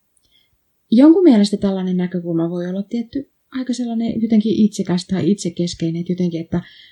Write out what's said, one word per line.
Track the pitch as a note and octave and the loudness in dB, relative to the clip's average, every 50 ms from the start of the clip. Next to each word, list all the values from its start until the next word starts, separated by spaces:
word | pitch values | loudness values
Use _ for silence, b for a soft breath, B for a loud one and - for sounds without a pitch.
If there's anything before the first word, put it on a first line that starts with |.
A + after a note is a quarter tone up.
| _ _ _ _ _ _ _ _ _ _ _ _ _ _ _ _ _ _ | _ _ _ _ _ _ _ _ _ _ _ _ _ _ _ _ _ _
Jonkun | A3 A#3+ C#4+ D#4+ E4 G4 F4+ | 4 6 8 8 8 8 6
mielestä | D#4 A#3 G#3 G3+ G#3 G#3 | 6 6 6 4 2 0
tällainen | - - G3 F#3+ F#3+ F#3 F#3 F#3 | -2 -2 -2 -2 -2 -4 -4 -2
näkökulma | F3+ F3+ F3 F3+ F3 E3+ F3 E3 E3 E3 E3+ | -2 -4 -4 -6 -6 -6 -4 -2 -2 -2 -4
voi | F3 F3 F3 | -4 -6 -8
olla | F3+ F#3 G3 | -6 -6 -8
tietty | G3+ - A#3 A#3 A3+ - - C#4 - - _ _ _ _ | -8 -6 -8 -8 -8 -8 -10 -12 -12 -12 _ _ _ _
aika | - C4 B3+ B3+ | -10 -8 -6 -6
sellainen | A#3+ B3+ B3 A#3 A3+ A3+ A#3 A3+ - A3 | -6 -6 -6 -6 -4 -4 -4 -4 -2 -2
jotenkin | A3 A3 A3+ G#3 - A3 - | 0 2 2 2 2 2 2
itsekäs | - A3 - - - F3+ - F3 F3+ - | 2 2 2 0 -4 -2 -2 -2 -2 -2
tai | - F#3 F3 C#3+ E3 | -4 -4 0 0 0
itsekeskeinen, | G3+ - - F3 - - F3 F3 - - E3+ E3 E3 E3+ | 0 0 -2 -6 -4 -4 -4 -6 -4 -4 -4 -4 -4 -4
että | F3 - | -4 -4
jotenkin, | F3+ F3+ F3+ F3 E3 D#3+ | -4 -2 -2 -4 -4 -6
että | E3+ - F3+ F3 B B B B B B | -6 -6 -6 -6 B B B B B B